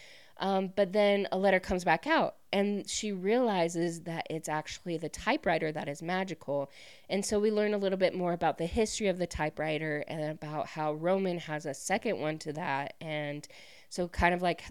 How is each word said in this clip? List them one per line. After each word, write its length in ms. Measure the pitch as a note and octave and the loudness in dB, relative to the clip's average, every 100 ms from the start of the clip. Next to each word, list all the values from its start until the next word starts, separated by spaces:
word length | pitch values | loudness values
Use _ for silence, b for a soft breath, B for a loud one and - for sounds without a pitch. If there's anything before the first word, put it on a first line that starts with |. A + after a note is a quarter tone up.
| B B B B | B B B B
Um, 320 | F#3+ F#3+ F#3+ F#3+ | 0 2 0 0
but 160 | G3 | 2
then 340 | G#3 G3+ G3+ G3 | 4 6 4 2
a 60 | F#3 | 2
letter 200 | G3 F#3 | 4 4
comes 240 | - F#3 | 4 0
back 240 | F3 E3 C#4 | 4 2 4
out, 300 | D#4 F#3 - - | 2 2 -2 -2
and 360 | G3 G3+ G3+ - | 0 2 0 -4
she 220 | - G#3+ | -4 -4
realizes 920 | F#3+ F#3 A#3+ A#3+ F#3+ E3+ F3 E3+ E3 | -2 2 4 4 4 2 2 0 -2
that 220 | E3 E3 - | -6 -6 -4
it's 180 | D#3 D#3+ | -6 -2
actually 480 | D3+ - - F3+ E3 | -4 -4 -8 -6 -4
the 120 | D#3 | -4
typewriter 640 | - - D4 G3 E3 D#3+ | -6 -2 0 2 0 0
that 160 | D3+ C#3+ | -4 -6
is 120 | C#3+ | -6
magical. 720 | E3 F#3 F#3+ D#3+ - C#3+ C#3 B B B B | -2 -2 -2 -6 -4 -4 -4 B B B B
And 160 | G3 G3 | -2 0
so 140 | G#3 | 2
we 100 | G#3+ | 4
learn 240 | G#3 G#3 | 4 2
a 40 | G#3 | 2
little 200 | G3 F#3+ | 0 2
bit 160 | F3+ | 2
more 180 | F#3 F3 | 2 -2
about 240 | E3+ E3 - | 0 0 0
the 100 | E3+ | -2
history 420 | A#3+ G#3+ - G3+ | 0 0 0 0
of 100 | F3+ | 0
the 80 | F3 | -2
typewriter 800 | - D3+ - D#3 D3+ D#3 D3 - | -2 -4 -2 -2 -2 -2 -4 -4
and 240 | D#3+ D3+ | -4 -4
about 380 | D#3 D3+ D3+ - | -6 -6 -6 -6
how 240 | D#3+ D#3 | -4 -2
Roman 460 | D3+ E3+ F#3+ F#3+ F3 | 0 2 2 2 -2
has 280 | D#3+ D3+ D#3 | -4 -6 -6
a 80 | |
second 460 | C3+ - G3+ A#3 F3+ | -6 -2 -2 0 -2
one 180 | D3+ D#3 | -2 -4
to 140 | D#3+ | -6
that. 420 | D3+ F3 C#3 C#3+ - | -6 -2 -2 -4 -8
And 480 | E3 D3+ D3 D3 - B B B B | -6 -4 -4 -6 -10 B B B B
so 180 | - F3 | -4 -4
kind 260 | - F3 | 2 2
of, 80 | F3+ | 4
like, 220 | F3+ E3 - | 0 -2 -6